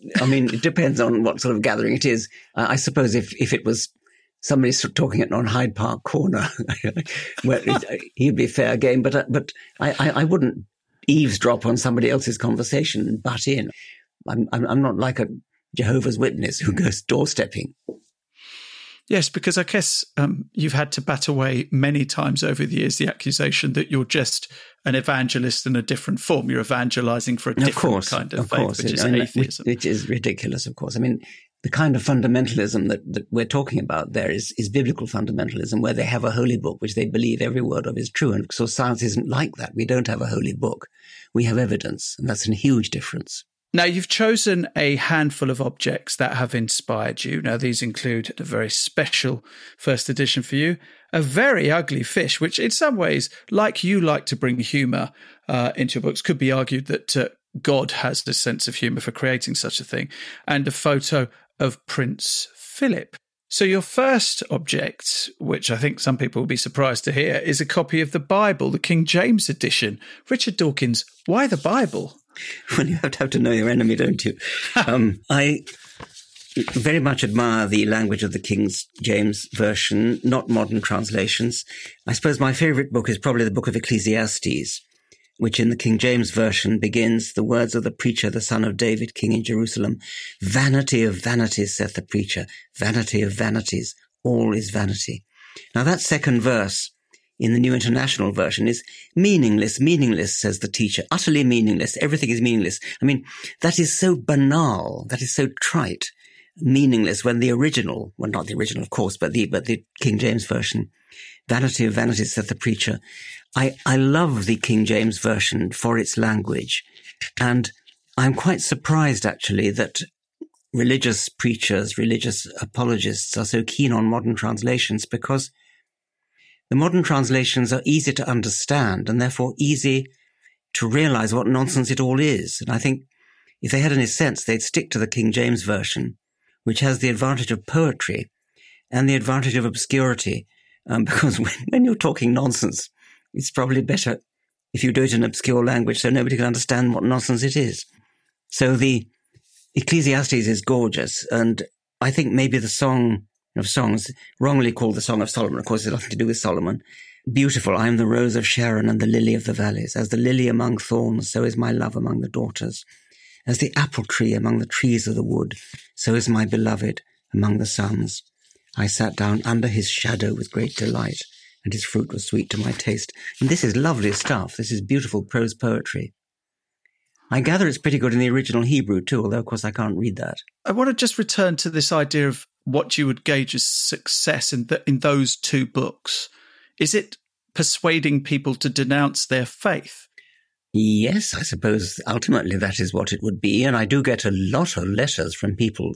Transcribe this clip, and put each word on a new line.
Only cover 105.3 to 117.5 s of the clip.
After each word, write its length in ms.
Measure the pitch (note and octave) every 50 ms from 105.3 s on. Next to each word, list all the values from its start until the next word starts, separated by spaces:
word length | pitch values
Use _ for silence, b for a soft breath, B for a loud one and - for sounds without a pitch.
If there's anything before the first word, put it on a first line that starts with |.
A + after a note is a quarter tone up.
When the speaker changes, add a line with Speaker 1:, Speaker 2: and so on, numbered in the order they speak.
| -
Speaker 1:
so 140 | - C#3 - - -
trite. 520 | - - - E3+ C3+ F#2 F2+ - - - b b b b b b b b b -
Meaningless 640 | - B2 C3 C#3 C#3+ C3+ B2 A2+ G#2+ E2+ F#2+ G#2+ -
when 140 | A#2+ A#2 A#2+
the 100 | A#2+ B2+
original, 640 | A#2+ A#2+ C#3 D#3 C#3 C3+ G2+ F2+ - - - G2+ -
well, 160 | - - A2
not 160 | G#2 F#2 E2 -
the 60 | G#2
original, 300 | - G#2+ G#2+ - A2+ -
of 60 | -
course, 280 | - - G#2 F#2+ - -
but 160 | - D#2 D2+
the, 140 | A#2+ G#2 D2+
but 180 | - F#2 -
the 180 | - A2+ A2 - _ - -
King 180 | - C3 G#2 G#2+
James 280 | A#2+ A#2 A2 A#2+ G2+
Version, 460 | - - A#2+ A2 - - A2+ G#2+ - B B B B B B B B B B B -
"Vanity 340 | A#2+ A#2+ C3 B2+ B2+ - A#2+
of 100 | A2 G#2
vanities," 400 | A2 A#2 A#2 A#2 G#2 G#2+ - -
saith 140 | - G#2 -
the 80 | -
preacher. 460 | - - A#2+ A2 G#2 - - G#2+ G#2 B B B B B B B B B B - C3
I, 180 | C3 C3+ - - -
I 100 | C3 C3
love 520 | C3 C3+ C3+ C#3+ D#3+ F3 D#3+ C3+ A2 G2 G2
the 100 | A2+ A2
King 260 | - - A#2+ G#2+ A2
James 340 | A2 A2 G#2+ A2 A2+ G#2+ -
Version 540 | - A2+ A2 G#2 G2 - - - F2 F2+
for 260 | - - - A#2 A#2 A2+
its 200 | - - - A2
language. 640 | A2+ A2 G#2+ G#2+ G2+ - D2 C2 - - - - B B B B B B B B B B - -
And 320 | B2+ B2